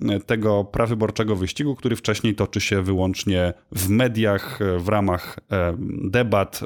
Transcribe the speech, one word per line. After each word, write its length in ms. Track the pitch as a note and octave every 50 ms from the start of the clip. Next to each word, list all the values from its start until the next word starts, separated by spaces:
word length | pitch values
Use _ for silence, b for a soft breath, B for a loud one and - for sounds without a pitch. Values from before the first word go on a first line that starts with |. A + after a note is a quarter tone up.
| - A2+
e, 100 | G#2 G2+
tego 440 | - - A#2+ A2 G#2+ A2 G#2 G2+ G2
prawyborczego 720 | - - - A#2 A2+ A#2+ A2 A2 G#2 - - A2+ G#2+ G#2
wyścigu, 400 | F#2 F#2 F2 - - D3 C#3+ C3
który 200 | - - B2 A2+
wcześniej 400 | - - - G#2+ - - A2 G2+
toczy 260 | - A#2+ - - -
się 200 | - - G#2 F#2+
wyłącznie 720 | F#2 F#2+ F#2+ F#2 F#2 F#2 F#2 - - G#2 F#2+ F2+ F2+ F2 E2+ - _ _
w 180 | - F#2 F#2+ F#2+
mediach, 720 | G#2 A#2 B2+ B2 A2 A2 A2 G2+ G2+ G2 - - C3 -
e, 180 | G#2 F#2+ F2+ F2
w 80 | F2
ramach, 520 | G2+ G#2+ G#2 G2+ F#2 F2+ F2 - - - - - _
e, 260 | G2+ F#2+ F2 F2 - - - - - - -
debat, 580 | G2 G2 A#2+ B2 A2 G#2+ G2 F#2+ - - - -